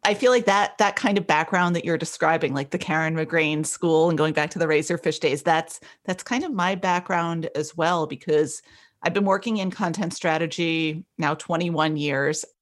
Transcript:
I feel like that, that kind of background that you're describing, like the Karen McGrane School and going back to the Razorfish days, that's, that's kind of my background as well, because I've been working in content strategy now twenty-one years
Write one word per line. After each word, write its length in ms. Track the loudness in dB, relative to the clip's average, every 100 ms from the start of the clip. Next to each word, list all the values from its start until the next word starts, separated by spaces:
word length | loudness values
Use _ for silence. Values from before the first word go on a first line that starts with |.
I 120 | 2 4
feel 160 | 4
like 140 | 4 4
that, 320 | 2 2 2
that 160 | 0 2
kind 220 | 0 0
of 100 | 2
background 480 | 2 2 2 2 0
that 100 | 0
you're 120 | -2
describing, 560 | -4 -2 0 2 0
like 180 | -2 -4
the 60 | -6
Karen 380 | -2 -2 0 -2
McGrane 500 | -2 0 0 0 -4
School 440 | -2 2 4 4
and 80 | 4
going 160 | 2
back 160 | 2 -2
to 80 | -2
the 60 | 0
Razorfish 540 | 2 0 -2 -2 -2
days, 240 | -2 0
that's, 380 | 2 2 0 -12 -20 -16 -8
that's 180 | -8
kind 200 | -4 -4
of 100 | -2
my 220 | -2 -2 -2
background 760 | 0 -2 0 -2 0 -4 -4 -4
as 200 | -6 -2
well, 320 | 0 0 -2
because 560 | -6 0 2 2 -4 _ -20 _ _
I've 100 | -2
been 120 | 0 2
working 320 | 2 0 -2
in 120 | -4
content 440 | -2 -4 -2 -4
strategy 920 | -2 0 0 -2 -2 -2 0 -2 -4 -12 -4
now 180 | -2 -2
twenty-one 640 | -4 -2 0 0 0 0
years 480 | -2 0 0 -2 -8 _